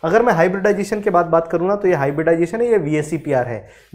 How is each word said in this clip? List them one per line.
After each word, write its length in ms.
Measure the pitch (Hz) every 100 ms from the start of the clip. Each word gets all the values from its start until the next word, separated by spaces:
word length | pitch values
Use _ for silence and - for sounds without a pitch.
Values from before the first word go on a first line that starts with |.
अगर 180 | 165 214
मैं 100 | 240
हाइब्रिडाइजेशन 680 | 165 180 196 196 196 202 214
के 80 | 202
बाद 160 | 180 165
बात 220 | 165 165
करूँ 200 | 170 180
ना, 80 | 202
तो 120 | 196
ये 60 |
हाइब्रिडाइजेशन 680 | 165 139 156 160 165 170 226
है, 60 | 240
ये 100 | 220
वीएससीपीआर 720 | 147 151 151 160 151 135 123
है। 220 | 110 - - _